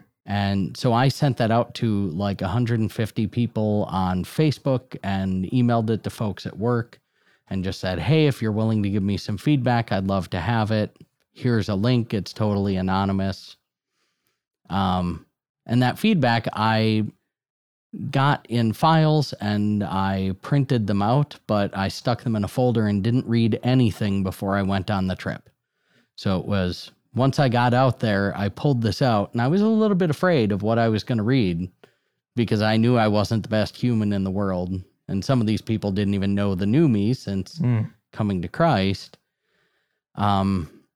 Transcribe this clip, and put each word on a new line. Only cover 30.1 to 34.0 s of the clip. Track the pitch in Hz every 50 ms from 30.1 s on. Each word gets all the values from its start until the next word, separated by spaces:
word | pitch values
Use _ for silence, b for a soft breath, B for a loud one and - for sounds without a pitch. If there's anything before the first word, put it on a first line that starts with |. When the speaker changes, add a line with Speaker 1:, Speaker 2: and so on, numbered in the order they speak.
Speaker 1:
afraid | 139 - - 185 170 139 110 98 104
of | 95 104
what | 110 117 117
I | 113 113
was | 110 104 -
gonna | - 127 113 104
read | 117 135 135 107 92 85 85 90 90 _ _ b b b b b b b b b _ -
because | 120 117 - 117 104 107
I | 110 110 113
knew | 113 120 123
I | 117 110 107
wasn't | 104 107 101 - 117 107 90
the | -
best | 110 107 101 - -
human | - - 123 117 110